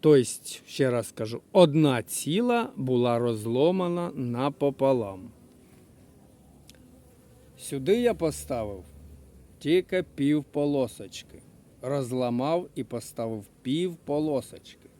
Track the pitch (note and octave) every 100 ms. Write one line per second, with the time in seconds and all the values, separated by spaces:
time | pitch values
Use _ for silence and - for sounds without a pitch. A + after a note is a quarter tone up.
0 | D#3 D3 A#2+ - - - - - C3+ A#2+
1 | A2 - A2 A#2 _ G3+ F3 C#3+ D3+ B2
2 | A2 - - F3 A#3+ A#3+ A3+ - C3 B2
3 | B2 A#2+ A#2+ A2+ G#2+ A#2+ D#3 F#3+ F3+ F3
4 | F3 - B2 A#2+ C#3 C#3+ C#3+ C3+ C3+ C3
5 | G#2 F#2+ F#2+ - - - - - - -
6 | - - - - - - - - - -
7 | - - - - - - - C#3 C3+ A3
8 | A#3+ G3+ E3 C#3+ - B2+ G#2+ G2 F2 -
9 | - - - - - - C#3+ F3 F3+ F#3
10 | F3 - C#3+ D3+ C#3+ D3 D3 C#3+ B2 -
11 | G2 - - - - - - - B2 C#3+
12 | B2+ B2+ B2 A#2+ C#3 E3+ F3+ - A#2 G2
13 | - - A2+ A2 G2+ _ B2 D3 F3+ E3
14 | - D3 D#3 C#3 - - - - -